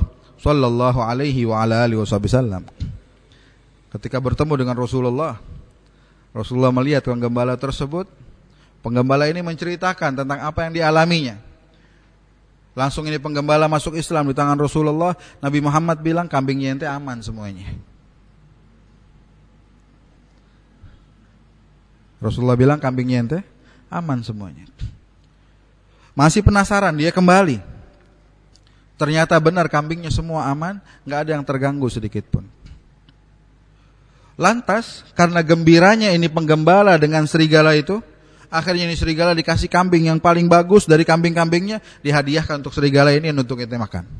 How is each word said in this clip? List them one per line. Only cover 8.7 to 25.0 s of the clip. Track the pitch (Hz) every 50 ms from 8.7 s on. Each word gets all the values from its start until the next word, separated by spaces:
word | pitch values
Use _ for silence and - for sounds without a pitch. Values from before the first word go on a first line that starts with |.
| _ _
Penggembala | - 117 120 123 123 131 139 143 147
ini | 151 165 175 175
menceritakan | 170 165 - 170 175 175 170 185 185 180 - 165 147 131 131 135
tentang | 135 143 139
apa | 131 151 151 170 165
yang | 165
dialaminya. | 165 165 165 156 156 160 165 170 175 165 147 120 104 104 - - - _ _ _ _ _ _ _ _ _ _ _ _ _ _ _ _ _ _ _ _ _ _ _
Langsung | - 127 131 139 - 160 151
ini | 151 151 151
penggembala | 135 151 147 147 143 151 151 151 156
masuk | 156 160 147 - 170 151 165
Islam | 151 - 170 156 143 139
di | 135
tangan | 147 143 143 143
Rasulullah. | 143 147 139 - 156 151 151 147 160 170 180 170 - - - - - -
Nabi | 139 143 147
Muhammad | 143 147 147 156 165 170 165 156
bilang, | 156 160 165 170 175 160
"Kambingnya | - 135 135 135 135 139 135 135 135 139
ente | 160
aman | 147 139 143 143 135 123 117
semuanya." | 107 117 113 110 104 101 95 92 98 - - - - - _ _ _ _ _ _ _ _ _ _ _ _ _ _ _ _ _ _ _ _ _ _ _ _ _ _ _ _ _ _ _ _ _ _ _ _ _ _ _ _ _ _ _ _ _ _ _ _ _ _ _ _ _ _ _ _ _ _ - - - _ _ _ _ _ _ _ _ _ _ _ _ _ _ _ _ _ _ _ _ _ _ _ _ - -
Rasulullah | 110 104 120 120 123 123
bilang, | 120 131 143 147 147
Kambingnya | 139 131 127 127 123 127 127 123
ente | 117 113 151 180 196 _ _ _ _ _ _ _ _ -
aman | - 175 170 156 135 123
semuanya. | 113 113 107 104 101 87 - - - - - - - - - -